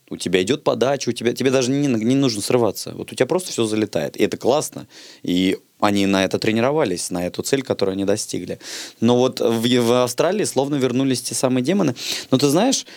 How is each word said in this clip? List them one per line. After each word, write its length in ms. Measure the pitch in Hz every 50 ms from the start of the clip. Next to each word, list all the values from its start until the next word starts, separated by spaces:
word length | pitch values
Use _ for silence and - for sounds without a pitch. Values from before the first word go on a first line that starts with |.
| _ _
у 80 | - 80
тебя 240 | - - 87 92 95
идёт 200 | 98 135 151 -
подача, 440 | 156 131 117 113 131 143 131 - -
у 40 | 113
тебя, 180 | - 113 117 120
тебе 160 | - 123 135
даже 220 | 127 135 123 120
не, 160 | 135 143 143 143
не 280 | 123 110 110 120 131
нужно 260 | 139 139 131 110 104
срываться. 500 | 95 - - 127 120 104 92 - - - 85
Вот 160 | 90 92 - -
у 20 |
тебя 100 | - 131
просто 260 | 127 160 180 180 - -
всё 120 | - 117
залетает. 520 | 107 107 107 107 104 - 85 76 - - -
И 40 | -
это 100 | 92 -
классно. 500 | - - 107 131 151 151 - - - - - - - - - - - _
И 340 | - 90 90 92 92 - - - _ _ _
они 280 | - 104 101 101 98 98
на 180 | 95 95 95
это 140 | 92 - 101
тренировались, 720 | - 113 110 113 117 131 147 156 151 107 87 87 - -
на 160 | 90 87 87
эту 160 | 87 - -
цель, 200 | 90 - - 135 127
которую 300 | - 104 - - 95 95
они 100 | 98 98
достигли. 560 | 95 101 107 - - - 92 90 - 92 - - - - - - - - _
Но 180 | - 117 123 123
вот 220 | 123 131 127 -
в, 260 | 113 113 117 117 113 123 127 123
в 220 | 120 113 120 123 123
Австралии 400 | 123 123 - 147 160 190 214 165
словно 320 | 123 - 131 139 143 151
вернулись 460 | 143 127 127 120 127 135 135 127 123
те 140 | - - -
самые 280 | - - 131 123 123 127
демоны. 320 | 135 185 202 190 - - - - - - - - -
Но 60 | - 131
ты 120 | 147 143
знаешь, 360 | 139 170 214 269 262 - - - -